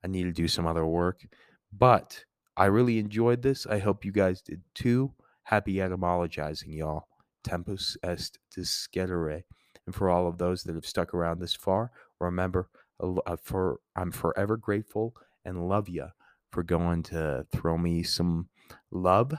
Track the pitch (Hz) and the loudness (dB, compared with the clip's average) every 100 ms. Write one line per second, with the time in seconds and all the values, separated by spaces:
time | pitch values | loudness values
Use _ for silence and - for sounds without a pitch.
0 | 92 92 90 82 85 - 85 82 80 85 | -4 -2 -2 0 0 0 0 0 0 2
1 | 87 - - _ _ _ _ 101 127 113 | 0 -2 -14 _ _ _ _ 4 6 6
2 | - - - _ _ - 98 104 123 113 | 2 -20 -20 _ _ 2 4 6 4 2
3 | 104 107 117 120 131 135 - 107 104 101 | 0 2 2 4 0 -2 -2 0 0 -2
4 | 107 101 95 92 - 85 - - 123 120 | 0 2 2 2 -8 -14 -14 -2 2 2
5 | 135 - _ _ - 107 101 95 92 92 | 0 -6 _ _ 0 0 2 -2 0 0
6 | 87 87 87 - 76 78 - 78 78 78 | 0 2 0 -4 -6 -6 -10 -6 -4 -4
7 | - _ _ _ - 90 87 98 - - | -8 _ _ _ -6 -6 -6 -6 -6 -6
8 | 90 85 - _ _ - 90 - - - | -6 -6 -8 _ _ -10 -6 -6 -6 -4
9 | 92 87 80 76 - - _ - - 90 | -2 -2 -2 -6 -12 -20 _ -18 -12 0
10 | 95 87 87 87 87 90 - 82 - - | 2 4 2 0 -2 -2 -4 -8 -6 -4
11 | 87 87 85 85 90 - - 95 120 - | -2 -2 -2 -2 -4 -4 0 0 0 -10
12 | - _ 87 90 92 92 92 _ _ _ | -20 _ -2 0 0 -2 -4 _ _ _
13 | 90 90 - 85 - 95 92 - _ - | -2 -2 -4 -6 -4 -2 0 -2 _ -6
14 | 90 - 87 - 101 117 107 104 107 107 | -4 -2 -2 0 0 0 0 -2 -2 -4
15 | 113 - _ _ 92 90 87 98 98 85 | -4 -6 _ _ -8 -4 0 0 0 -8
16 | 69 - _ _ _ - 85 85 85 85 | -8 -16 _ _ _ -6 0 2 2 0
17 | 80 82 78 67 - - 82 82 85 85 | -2 -2 -2 -2 -4 -2 0 0 2 0
18 | 82 - 87 82 85 _ _ - _ 92 | 0 0 0 0 -4 _ _ -20 _ -2
19 | 90 95 127 | 4 4 4